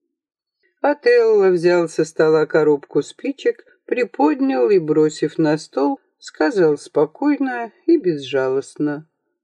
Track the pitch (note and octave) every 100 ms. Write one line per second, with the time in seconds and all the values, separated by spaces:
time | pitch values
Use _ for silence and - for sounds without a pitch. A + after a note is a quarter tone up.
0 | _ _ _ _ _ _ _ _ C#4 D4
1 | A#3+ A#3+ A3+ G#3+ F#3+ F3+ F3 F3 E3 -
2 | D#3+ - D#3 D#3 D#3 E3 D3+ C#3+ - D3
3 | C#3 - C#4 - A#4+ - _ _ - B3
4 | G#3+ - D4 C4+ C4+ C4 A#3 G3 D#3 D#3
5 | D#3 - D3+ - D#3 D#3 - - C#4+ C#4
6 | _ _ - - D#4 G#3+ D#3 C#3+ - A#3+
7 | A#3+ - C#4+ C#4+ C4+ A#3+ A#3 - - E4
8 | F3+ D3 C3 C3+ C3 C3+ - - D3 D3
9 | D#3 _ _ _